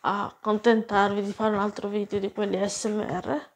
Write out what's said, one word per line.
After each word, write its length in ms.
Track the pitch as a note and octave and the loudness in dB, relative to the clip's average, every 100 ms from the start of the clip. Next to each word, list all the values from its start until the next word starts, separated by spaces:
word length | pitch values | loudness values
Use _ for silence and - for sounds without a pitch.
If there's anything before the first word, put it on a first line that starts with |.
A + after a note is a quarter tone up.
a 320 | - G3+ - - | -2 -2 -4 -4
contentarvi 800 | G#3+ G#3+ A#3+ A3+ G#3+ G3+ G3+ G3+ | 0 2 4 4 4 2 4 2
di 120 | G3+ | -4
fare 200 | - A3 | 0 0
un 60 | G#3 | 2
altro 300 | G#3 - G3+ | -2 -4 -4
video 300 | G#3 G3+ G#3 | -4 -2 -2
di 120 | G3 | -2
quelli 360 | - G#3 F#3+ G3+ | -2 -2 0 -2
S 180 | - | -2
M 160 | A3 G#3+ | -2 -2
R 480 | - F3+ - D4+ - | -2 -4 -2 -4 -6